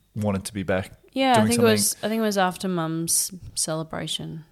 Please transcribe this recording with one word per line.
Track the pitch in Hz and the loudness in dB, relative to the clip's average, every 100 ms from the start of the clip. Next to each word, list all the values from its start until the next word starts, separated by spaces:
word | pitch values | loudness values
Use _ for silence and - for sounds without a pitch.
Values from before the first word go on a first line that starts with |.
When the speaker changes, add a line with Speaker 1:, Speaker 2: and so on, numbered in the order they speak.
| _ 107 | _ -4
Speaker 1:
wanted | 104 98 - | -2 -2 -4
to | |
be | 104 | -4
back | 90 95 95 - - | 0 0 -2 -12 -8
Speaker 2:
Yeah, | 262 262 | 0 4
I | 233 | 4
Speaker 1:
doing | 220 | 4
Speaker 2:
think | 240 | 4
Speaker 1:
something. | 233 | 4
Speaker 2:
it | |
was, | 214 202 - | 4 2 -2
I | 214 | -2
think | 220 | 0
it | |
was | 220 202 | 0 2
after | 185 180 190 | 0 0 -2
mum's | 180 160 160 165 - - 175 - - | -2 -2 -2 0 0 -2 -8 -10 -4
celebration. | - 160 160 170 160 - 160 160 151 | -4 -4 -6 -6 -6 -6 -6 -12 -14